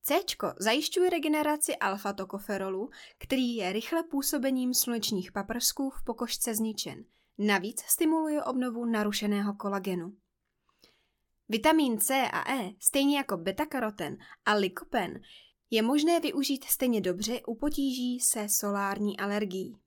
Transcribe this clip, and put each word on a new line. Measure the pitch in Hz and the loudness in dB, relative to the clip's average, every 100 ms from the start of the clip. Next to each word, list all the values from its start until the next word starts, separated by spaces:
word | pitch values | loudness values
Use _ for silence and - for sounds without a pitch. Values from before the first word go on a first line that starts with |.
Céčko | - 311 381 - - - | 2 0 0 -4 -6 -2
zajišťuje | 202 254 302 - 359 | 2 2 2 2 2
regeneraci | 349 302 302 302 302 - | 2 2 2 2 0 0
alfa-tokoferolu, | - 208 196 202 202 196 196 202 196 190 190 254 - - _ | 0 -2 0 -4 -6 -6 -8 -4 -4 -2 -4 -6 -10 -20 _
který | - 262 247 233 | -2 2 2 0
je | 185 | -2
rychle | 202 - 330 | -2 0 -2
působením | 330 277 277 294 262 262 254 | 0 -2 0 0 2 2 2
slunečních | 247 - 233 220 202 185 | 2 0 0 0 -2 -2
paprsků | - 202 233 - - 269 | -6 -4 0 0 0 -4
v | - | -2
pokožce | - 233 233 - - 214 | -4 -4 -4 -2 -2 0
zničen. | 220 214 - - 226 _ _ - | -2 -4 -8 -10 -16 _ _ -2
Navíc | 208 196 190 - | 2 2 0 -8
stimuluje | - - 320 320 311 302 | -2 2 4 4 2 0
obnovu | - 254 254 233 240 | 0 -2 -2 -2 0
narušeného | 226 208 208 208 202 208 | 2 0 0 0 0 0
kolagenu. | 202 202 196 190 180 170 202 _ _ _ _ _ _ - _ _ _ _ _ - | -2 -4 -4 -2 -4 -4 -12 _ _ _ _ _ _ -20 _ _ _ _ _ -4
Vitamin | 220 302 320 277 220 | 2 6 6 4 2
C | - 269 247 | 2 2 2
a | - - | -2 -2
E, | 269 190 - | -2 -4 -2
stejně | - 277 277 285 | 0 4 4 2
jako | 269 180 | 0 -2
beta-karoten | 170 196 302 269 220 208 156 - - - - | -2 -2 -4 -2 -4 -6 -8 -8 -16 -6 0
a | |
lykopen, | 214 196 190 - 240 175 - - - - _ _ | 2 2 -2 -2 -2 -2 -6 -16 -20 -20 _ _
je | 220 | 2
možné | 226 294 311 339 | 4 4 4 2
využít | 320 285 269 269 | 2 -2 -2 -2
stejně | - - 254 220 | -2 0 2 2
dobře | 185 180 214 247 - | 0 -2 -2 -4 -6
u | 226 | -4
potíží | 285 - 277 254 247 247 | -2 0 -2 0 -2 0
se | - 220 208 | 0 0 0
solární | - 202 202 196 196 208 - | 0 0 0 -2 0 -2 -2
alergií. | 202 208 208 185 185 - | -2 -2 -2 -4 -8 -12